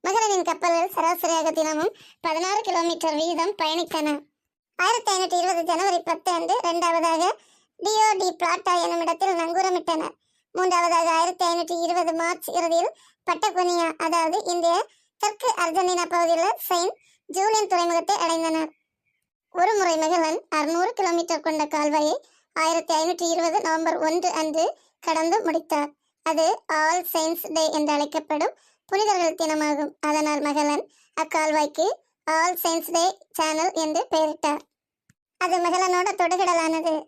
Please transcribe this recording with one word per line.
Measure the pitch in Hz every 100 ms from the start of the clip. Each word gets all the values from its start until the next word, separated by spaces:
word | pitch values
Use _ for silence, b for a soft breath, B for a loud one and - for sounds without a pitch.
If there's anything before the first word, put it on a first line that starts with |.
மகளனின் | 349 415 427 381 339
கப்பல்கள் | 330 349 339 349
சராசரியாக | - 320 349 330 330 320
தினமும் | 320 311 311 370 B B B
பதினாறு | 339 311 370 415 440
கிலோமீட்டர் | 349 339 339 320 302
வீதம் | 330 320 349 403
பயணித்தன. | 320 320 339 320 302 294 - _ _ _ _ -
ஆயிரத்தி | 370 466 453
ஐநூத்தி | 381 370 359
இருபது | 359 339 339
ஜனவரி | 330 392 349 339
பத்து | 330 -
அன்று | 339 339 453
இரண்டாவதாக | 349 339 339 330 330 330 359 - b b b -
டியோ | 381 427 427 392
டி | 370 359
பிளாட்டா | 339 359 381 349
என்னும் | 339 339
இடத்தில் | 330 330 392 339
நங்கூரமிட்டனர். | 330 349 381 359 311 320 - - _ _ _
மூன்றாவதாக | - 370 349 349 339 339 320
ஆயிரத்தி | 349 359 359
ஐநூத்தி | 339 330 339
இருபது | 339 349 330 320
மார்ச் | 339 359 - -
இறுதியில் | 330 339 415 B B B -
பட்டகுனியா, | 330 427 370 359 349 330 320
அதாவது | 330 339 320 381 -
இந்திய | 349 339 349 - b b _
தெற்கு | 415 415 494 392
அர்ஜென்டினா | 339 330 359 349 339
பகுதியில் | 339 339 330
உள்ள | 370 - -
செயின்ட் | 349 370 - b b -
ஜூலியன் | 370 415 440 403
துறைமுகத்தை | 359 339 339 330 403
அடைந்தனர். | 339 330 330 320 311 _ _ _ _ _ _ _ _
ஒரு | 349 370 427
முறை | 359 320
மகளன் | 311 349 320 330 - 311
அறுநூறு | 302 339 381 480
கிலோமீட்டர் | 370 339 339 320
கொண்ட | 320 311 302
கால்வாயை | 302 294 302 302 523 b b b
ஆயிரத்தி | 330 320 330 330
ஐநூத்தி | 311 320 339 339
இருபது | 330 330 381
நவம்பர் | 349 320 330 320 311
ஒன்று | 349 359 311
அன்று | 311 311 359 - b b
கடந்து | - 320 330 415
முடித்தார். | 339 320 320 302 294 _ _ _
அது | 320 320 330 453 - 311
ஆல் | 311 359 349
செயின்ட்ஸ் | 330 320 330 -
டே | 320 311 311
என்று | 302
அழைக்கப்படும் | 294 294 320 302 302 370 - b b _
புனிதர்கள் | 392 427 370 339 320
தினமாகும். | 320 311 302 285 285 - 302
அதனால் | 302 302 294
மகளன் | 294 285 294 294 - b b -
அக்கால்வாய்க்கு | 320 330 311 302 294 294 359 - _ _ -
ஆல் | 320 349 359
செயின்ட்ஸ் | 339 330 339
டே | 339 359 381 - -
சேனல் | 311 311 359 320
என்று | 311 320 -
பெயரிட்டார். | 320 311 311 302 294 - _ _ _ _ _ _ _
அது | 370 359
மகளனோட | 349 359 370 359 381 392
தொடுகடலானது. | 339 359 359 339 320 320 330 311